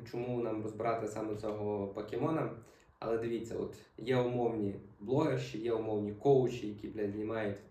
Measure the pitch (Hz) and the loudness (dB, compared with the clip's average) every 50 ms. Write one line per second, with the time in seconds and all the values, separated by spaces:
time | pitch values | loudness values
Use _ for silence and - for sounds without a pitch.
0 | - - - 120 120 123 123 120 117 113 107 107 104 104 - - 117 117 113 113 | -6 -6 -6 -4 -4 -2 -2 0 0 0 -2 -2 -4 -4 -4 -2 0 0 0 0
1 | 110 104 - 110 107 110 107 104 113 110 107 107 104 104 104 101 101 98 - 110 | -2 -2 -4 -4 -4 -4 -4 -4 -4 -4 -2 -2 -2 0 0 0 -2 -2 -4 -6
2 | 104 - 123 120 143 160 160 151 135 120 - - - - - - - - _ _ | -6 -4 -2 0 0 2 2 0 0 -2 -4 -8 -14 -18 -20 -20 -20 -20 _ _
3 | - 110 117 113 117 117 117 110 101 110 - - 98 - - - - - _ - | -2 0 0 0 0 0 -2 -2 -4 -4 -4 -4 -4 -4 -6 -10 -18 -20 _ -6
4 | - 127 131 127 123 120 123 123 120 117 110 107 104 101 95 - - - - - | 0 2 4 4 4 4 2 2 2 2 2 2 0 -2 -2 -4 -8 -14 -16 -12
5 | 104 113 131 147 165 - 131 131 - - - 107 113 117 113 110 107 110 107 104 | -2 2 4 4 4 4 2 0 -2 -4 -6 -4 -2 0 0 0 0 0 0 0
6 | 104 104 104 - - 143 139 127 123 117 - - 110 107 101 - - 101 - 110 | 0 -2 -4 2 6 8 8 8 8 6 2 -2 -4 -6 -6 -6 -8 -8 -4 -2
7 | 107 101 98 107 107 110 113 110 107 104 98 - - - | -2 -2 -2 -2 -2 -2 -2 0 0 -2 -2 -4 -8 -16